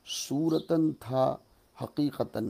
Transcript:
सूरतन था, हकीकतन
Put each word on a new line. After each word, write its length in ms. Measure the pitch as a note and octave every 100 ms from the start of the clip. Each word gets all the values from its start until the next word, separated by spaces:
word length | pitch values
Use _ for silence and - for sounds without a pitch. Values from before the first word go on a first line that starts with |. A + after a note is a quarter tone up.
| -
सूरतन 840 | - - C3+ E3 D#3+ - E3 D#3
था, 460 | C#3 A2+ C3 C3 - _ _ _ -
हकीकतन 680 | A#2+ - D3 - - A2 A2